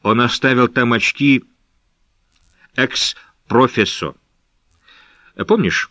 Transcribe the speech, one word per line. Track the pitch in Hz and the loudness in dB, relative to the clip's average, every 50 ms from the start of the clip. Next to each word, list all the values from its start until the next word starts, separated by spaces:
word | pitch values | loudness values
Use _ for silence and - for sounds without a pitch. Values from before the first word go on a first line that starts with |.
он | _ 104 110 117 | _ 0 2 2
оставил | 120 120 - - - 131 131 123 123 | 2 0 -2 0 0 0 2 2 2
там | 120 - 131 123 120 117 | 2 0 -2 0 0 0
очки | 113 - - - - 143 143 135 123 - _ _ _ _ _ _ _ _ _ _ _ _ _ _ _ _ _ _ _ _ _ _ _ _ _ _ | 0 -2 -4 -2 0 2 2 2 2 0 _ _ _ _ _ _ _ _ _ _ _ _ _ _ _ _ _ _ _ _ _ _ _ _ _ _
экс-профессо. | - 127 135 - - - - - - - _ _ _ _ _ - 117 131 120 - 113 104 95 - - 85 71 65 _ _ _ _ _ _ _ _ _ _ _ _ _ _ _ _ _ _ _ _ _ _ _ _ - 98 | -2 -2 -2 -2 -6 -6 -6 -8 -10 -20 _ _ _ _ _ 2 2 2 2 2 -2 -2 -2 -4 -8 -10 -10 -12 _ _ _ _ _ _ _ _ _ _ _ _ _ _ _ _ _ _ _ _ _ _ _ _ -12 -2
Помнишь? | - 214 233 151 87 - - - - | 0 0 2 2 0 -2 -4 -6 -8